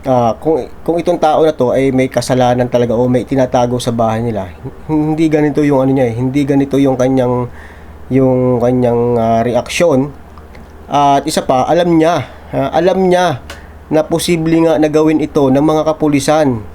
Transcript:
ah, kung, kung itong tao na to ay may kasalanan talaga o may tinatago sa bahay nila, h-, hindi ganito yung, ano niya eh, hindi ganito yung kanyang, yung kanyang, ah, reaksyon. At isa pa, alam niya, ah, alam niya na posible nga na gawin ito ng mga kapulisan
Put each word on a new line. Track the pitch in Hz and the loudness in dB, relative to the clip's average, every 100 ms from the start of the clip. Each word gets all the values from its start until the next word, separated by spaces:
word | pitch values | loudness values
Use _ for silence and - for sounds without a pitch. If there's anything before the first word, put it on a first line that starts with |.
| 135 | 0
ah, | 127 117 107 | 0 0 -2
kung, | 151 151 113 - - | -2 -2 -4 -10 -4
kung | 170 | -2
itong | 170 175 | 0 0
tao | 156 143 | 2 2
na | 156 | 2
to | 151 123 127 | 2 0 2
ay | 135 | 2
may | 131 131 | 2 0
kasalanan | 123 120 127 123 123 123 | -2 -2 0 2 2 0
talaga | 120 120 113 | 0 0 0
o | 127 | 2
may | 127 101 | 0 0
tinatago | 135 123 131 123 123 | 0 0 0 0 -2
sa | 123 | -4
bahay | 117 113 110 | 0 0 0
nila, | 120 107 92 82 | -4 -4 -8 -12
h-, | 131 - - | -16 -16 -4
hindi | 156 151 156 160 | -2 0 0 0
ganito | 151 151 139 147 | 2 0 0 2
yung, | 139 | 2
ano | 135 | 2
niya | 135 123 | 2 0
eh, | 117 | 0
hindi | 131 135 143 | -2 -2 0
ganito | 139 139 135 | 0 0 0
yung | 139 131 | 0 2
kanyang, | 131 131 123 123 123 - - - - - - | 0 2 0 -2 -4 -10 -20 -20 -20 -20 -2
yung | 127 131 127 127 123 | 0 2 2 2 2
kanyang, | 120 127 123 120 120 120 | 2 2 2 2 0 0
ah, | 113 113 | 2 0
reaksyon. | 117 120 120 - 175 131 143 139 - - - - - - - | 0 -2 -2 0 2 2 0 -8 -20 -20 -20 -20 -20 -20 -4
At | 139 143 139 | 0 2 2
isa | 139 170 170 | 0 -4 0
pa, | 131 | 0
alam | 127 165 175 165 | 2 2 2 2
niya, | 156 170 127 - - | 2 0 -4 -14 -8
ah, | 135 135 156 | -4 -2 0
alam | 175 185 185 | 0 2 2
niya | 180 180 135 - - - - - | 2 0 -2 -10 -20 -20 -20 -2
na | 151 | -2
posible | 151 165 160 175 160 165 165 | 0 -2 -2 -2 2 2 2
nga | 151 | 2
na | 156 | 2
gawin | 151 156 156 | 2 2 2
ito | 151 156 135 | 0 0 2
ng | 131 | 2
mga | 151 156 156 | 2 2 0
kapulisan | 156 151 143 135 151 147 117 95 | 0 0 0 0 2 2 -2 -8